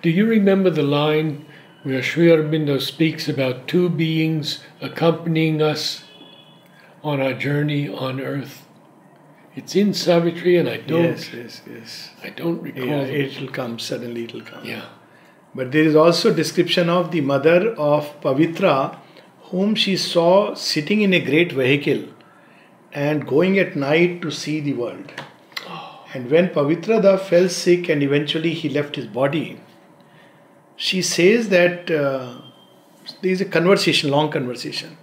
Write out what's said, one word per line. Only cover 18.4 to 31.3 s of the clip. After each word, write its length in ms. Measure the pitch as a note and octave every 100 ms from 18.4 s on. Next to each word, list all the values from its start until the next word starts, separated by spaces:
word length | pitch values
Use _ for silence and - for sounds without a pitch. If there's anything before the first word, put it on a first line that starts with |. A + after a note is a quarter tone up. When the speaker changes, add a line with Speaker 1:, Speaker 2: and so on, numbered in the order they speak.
| E3 E3 F#3+ C3+ C#3+ - - - - _
Speaker 2:
whom 300 | - F3+ G3+
she 220 | A3 - F#3
saw 560 | - E3+ E3+ F#3+ G#3
sitting 460 | - - D#3 D3 G#3+
in 140 | G3+
a 60 | F3+
great 320 | B2+ D3 E3+
vehicle 500 | C3+ B2+ C#3 D3+ A#2 G2 - - _ _ - - _ _
and 340 | C#3+ C#3+ D3+ -
going 320 | C3+ F#3 F#3+
at 180 | F3+ D3+
night 440 | C#3 D#3+ F3 F3
to 100 | E3
see 300 | - - D#3
the 140 | C#3+
world. 360 | A#2+ A2 F#2+ - - - - _ - -
Speaker 1:
Oh. 380 | E3+ - - -
Speaker 2:
And 180 | C3+ A#2+
when 200 | D#3 F3+
Pavitrada 680 | D#3 C#3 D#3+ G#3 A3 F#3+ F#3+
fell 300 | - F3 F#3
sick 400 | F3 F#3 F3 F3
and 140 | D3+
eventually 500 | C#3 C#3+ D3 E3 E3
he 160 | D3+ D3+
left 280 | C#3 D3 -
his 100 | A2+
body, 520 | A2 C#3 D#3+ A2+ - - - _ _ _ _ - _ _ _ _ -
she 240 | - F#3+
says 480 | E3+ - F3+